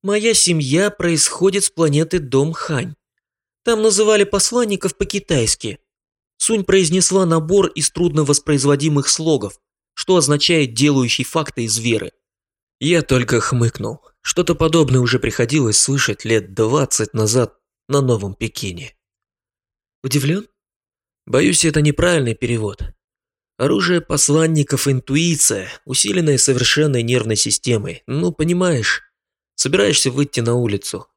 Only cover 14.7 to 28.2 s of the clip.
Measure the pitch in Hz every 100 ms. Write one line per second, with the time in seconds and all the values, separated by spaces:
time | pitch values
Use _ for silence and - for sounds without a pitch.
14.7 | 165 143 131 120 127 117 - 117 151 117
15.7 | 107 - 139 - 101 107 113 98 98 110
16.7 | 143 135 - 107 - 107 123 117 _ _
17.7 | _ - 143 131 113 98 95 113 - 101
18.7 | 87 - _ _ _ _ _ _ _ _
19.7 | _ _ _ 131 143 135 180 220 _ _
20.7 | _ _ _ _ _ - 123 190 165 165
21.7 | 151 151 143 175 170 123 110 120 117 107
22.7 | 98 - - _ _ _ _ _ _ 131
23.7 | 202 175 175 - 151 - 151 160 156 139
24.7 | 131 139 131 - 139 170 160 - 104 92
25.7 | - - 131 202 190 156 135 - 127 123
26.7 | - 151 127 117 123 110 107 107 - -
27.7 | 113 101 82 - 143